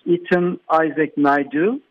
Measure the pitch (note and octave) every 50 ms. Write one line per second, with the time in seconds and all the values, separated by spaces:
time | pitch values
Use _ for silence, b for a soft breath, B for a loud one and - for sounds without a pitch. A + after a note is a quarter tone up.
0 | _ - F3 F3 F3 - - F3 F3 F3+ F3+ - - - D#3+ D#3+ D#3+ D#3 - D#3+
1 | D3+ D3 - D3+ C#3+ C#3 C#3+ C#3+ C#3 C3+ C#3 D3+ E3+ G#3+ B3+ D4 - _